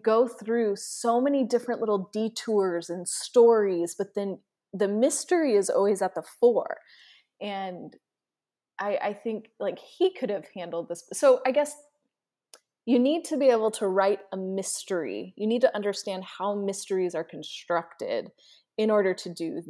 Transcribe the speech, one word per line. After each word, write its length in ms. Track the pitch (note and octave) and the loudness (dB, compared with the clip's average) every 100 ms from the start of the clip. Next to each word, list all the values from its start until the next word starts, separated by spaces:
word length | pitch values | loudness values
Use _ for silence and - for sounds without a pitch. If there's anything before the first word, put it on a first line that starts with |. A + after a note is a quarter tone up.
go 260 | - A3 B3+ | 2 4 2
through 480 | - G#3 A#3 A3 G3+ | -2 -2 0 0 -2
so 440 | - - A#3 A#3+ | -6 -4 0 2
many 220 | C4+ C#4+ | 2 2
different 360 | A3 A#3+ A#3+ A#3 | 2 0 -2 -4
little 300 | A3 G3+ F3+ | 0 -2 -2
detours 760 | G#3+ A3 A3+ - G#3+ F#3+ F3 E3+ | -4 -4 -4 -2 0 0 -2 -6
and 180 | F3 F3 | -8 -8
stories, 840 | - - B3 A#3 A3+ G3+ F3 E3+ - | -8 2 6 8 6 4 0 -2 -4
but 180 | G3 | -6
then 240 | G#3 G3+ F#3 _ _ _ | -4 -6 -6 _ _ _
the 140 | F#3 G3 | -2 0
mystery 640 | G#3 C4+ - - F4+ D4+ | 2 2 0 0 2 4
is 140 | G#3 F#3+ | 4 4
always 320 | - G3+ G3 | 2 2 2
at 120 | F#3+ | -2
the 80 | E3 - - | -4 -10 2
fore. 380 | A#3+ G3+ - - - - - - _ _ | 4 4 0 -8 -16 -20 -20 -20 _ _
And 560 | G#3 G3 F#3+ F3+ D#3 - _ _ _ _ _ _ _ - | -8 -6 -8 -10 -14 -18 _ _ _ _ _ _ _ -6
I, 180 | G3+ G3+ | -2 -2
I 100 | G#3 | -2
think, 360 | G#3 A#3 G#3+ - - | -4 -6 -6 -8 -8
like, 200 | G3+ F3+ | -6 -6
he 340 | - - F4+ | -12 0 0
could 160 | - A3+ | 0 -4
have 160 | G3 - | -4 -8
handled 340 | G3 E3+ E3 E3+ | -12 -8 -8 -6
this. 160 | F3 - | -10 -10
So 280 | - C#4+ B3+ C4 | 2 6 6 4
I 40 | |
guess 220 | C4 C#4+ - _ _ _ _ _ _ _ - _ _ | 0 0 -4 _ _ _ _ _ _ _ -20 _ _
you 140 | - A#3+ | 0 4
need 260 | B3+ E4 E4+ | 4 0 -2
to 100 | D4 | 2
be 120 | C4+ | 4
able 220 | A#3 A3 | 4 2
to 160 | G#3+ G3 | 0 0
write 340 | F#3 G3 G3+ - | 2 2 0 -6
a 40 | G3 | -8
mystery. 1000 | F#3+ F#3+ F#3+ - - F#3 C3+ G2+ F#3 - | -6 -4 -6 -8 -6 -4 -4 -6 -10 -4
You 100 | G#3+ | -2
need 140 | A#3+ | 2
to 140 | B3 | 2
understand 500 | G#3 G3+ G3 - F#3+ | 2 -4 -6 -8 -10
how 300 | F#3 - G3 | -12 -6 -4
mysteries 600 | G#3 G3 F#3+ - F#3+ F3+ | -4 -4 -6 -4 -2 -2
are 80 | E3 | -4
constructed 1080 | E3 D#3 - - - E3+ E3 - F#2 A2+ - - _ _ _ - | -8 -12 -14 -14 -4 -4 -4 -10 -6 -6 -6 -16 _ _ _ -4
in 140 | G#3+ | 2
order 240 | G#3+ F#3+ | 2 2
to 180 | F#3 F3+ | -2 -8
do 300 | E3+ E3 E3+ | -8 -8 -8